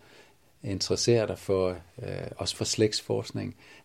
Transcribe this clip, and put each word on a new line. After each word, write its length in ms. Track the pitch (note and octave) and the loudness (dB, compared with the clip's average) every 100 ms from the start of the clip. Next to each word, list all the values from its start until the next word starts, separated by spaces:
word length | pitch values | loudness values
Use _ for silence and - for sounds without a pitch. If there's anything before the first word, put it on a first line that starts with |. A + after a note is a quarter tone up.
| - - - _ _ _ | -18 -20 -20 _ _ _
interesserer 640 | G#2+ F#2+ - F#2+ - A#2 G#2 | -6 -4 0 2 4 4 4
dig 120 | F#2 | -2
for, 380 | - F#2+ F#2 F2 - - | 0 2 2 -2 -10 -12
øh, 240 | F#2+ F#2 F2+ - | -8 -8 -8 -6
også 200 | F#2 - | -6 -4
for 80 | |
slægtsforskning, 920 | A2 - G#2+ - - A2 - A2 G2+ - - - | -2 2 2 2 -2 -4 -4 -6 -8 -10 -18 -14